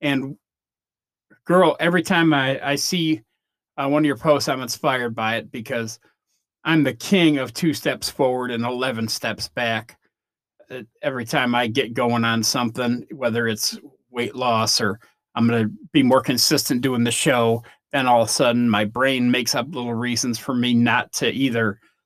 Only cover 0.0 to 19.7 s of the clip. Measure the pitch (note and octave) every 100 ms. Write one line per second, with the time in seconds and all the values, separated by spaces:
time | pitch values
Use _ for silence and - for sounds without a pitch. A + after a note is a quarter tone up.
0 | D3 C3+ C3+ - _ _ _ _ _ _
1 | _ _ _ _ - F3+ E3 - E3 F3
2 | D#3+ F3 E3 C#3+ C3 C3+ C#3 C#3+ - F3+
3 | D#3+ D#3 - _ _ _ _ - C#3 D3
4 | D3+ B2 D#3+ C#3+ - C3 B2 - D3+ B2+
5 | A#2+ A2+ A2 A2+ A2 B2+ A2 B2 A2+ -
6 | _ _ _ _ _ _ D3+ D#3+ C3+ A#2
7 | - G3 E3 C#3+ B2 - E3 C#3 C#3 A#2+
8 | - - C3 B2+ B2 A#2 A#2+ B2+ C3 A2+
9 | A2 - A#2 G#2 - - A#2 A2+ A2+ -
10 | _ _ _ _ _ _ _ B2+ G#2+ _
11 | D3 C3 A#2 D3+ B2 A#2+ A#2+ A#2+ A2+ A#2+
12 | A#2+ A#2 A#2 A2+ A2 C3+ A#2+ A#2+ B2 A#2+
13 | - B2 B2 A#2 A2+ G#2+ - - - _
14 | _ B2 A#2+ B2+ B2 A2+ A2 - G#2+ G2
15 | _ _ _ A#2+ A#2 A#2 G#2+ - - D#3
16 | B2+ C3 C3 B2 - D3 - B2+ C3+ B2
17 | A#2+ - D#3 B2 A#2 A2+ - - _ C#3
18 | B2+ A#2+ A2 - B2+ A#2+ A#2+ G#2 G#2+ A#2+
19 | C3 C3 B2 B2+ A2+ C#3 C#3